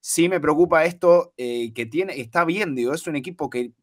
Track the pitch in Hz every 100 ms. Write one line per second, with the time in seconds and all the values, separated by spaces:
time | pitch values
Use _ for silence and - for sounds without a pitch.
0 | - - 170 185 151 151 175 165 165 175
1 | 175 175 170 - 123 120 117 113 113 147
2 | 190 143 113 170 165 185 196 131 120 156
3 | 170 147 131 180 139 123 123 _